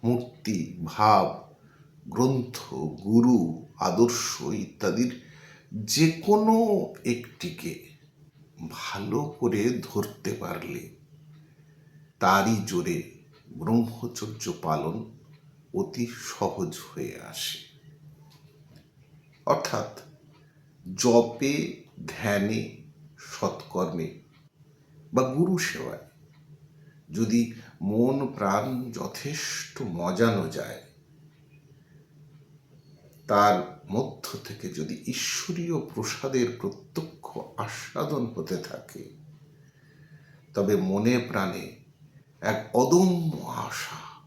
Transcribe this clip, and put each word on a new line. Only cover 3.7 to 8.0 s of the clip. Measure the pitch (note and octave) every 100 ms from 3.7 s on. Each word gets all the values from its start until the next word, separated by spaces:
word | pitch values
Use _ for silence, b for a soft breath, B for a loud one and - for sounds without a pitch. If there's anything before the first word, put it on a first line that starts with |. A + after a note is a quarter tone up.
| -
আদর্শ | F#2 F2+ A#2+ - - -
ইত্যাদির | - G2 F#2+ - G2+ G2+ B2 - B B B B B G#2+
যে | G#2 - D#3+
কোনো | E3 - G#3+ A3 A3+ A3+ G3+ - -
একটিকে | C3 A#2 - - F2 D#2+ E2 - - -